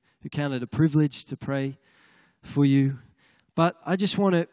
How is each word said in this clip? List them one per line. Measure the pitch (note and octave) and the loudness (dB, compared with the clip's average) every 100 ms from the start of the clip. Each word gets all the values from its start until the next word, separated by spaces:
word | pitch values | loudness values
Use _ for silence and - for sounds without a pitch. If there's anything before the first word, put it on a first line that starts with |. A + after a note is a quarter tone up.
| _ _ | _ _
who | - | -10
count | - D3 | -6 -4
it | C3 | -6
a | A#2+ | -4
privilege | - D#3+ D3+ D3+ - | 0 2 4 0 -2
to | - C3+ | -12 -10
pray | - C#3 C3+ C#3 _ _ _ _ _ _ | -6 -4 -4 -8 _ _ _ _ _ _
for | - D3 | -6 2
you. | C#3 C#3 C3+ C3+ - _ _ _ _ - | 4 4 2 -2 -14 _ _ _ _ 0
But | E3+ - | 0 -2
I | - F3+ | -4 -2
just | G3+ - | 0 0
wanna | G3 F3 E3+ | 2 0 -2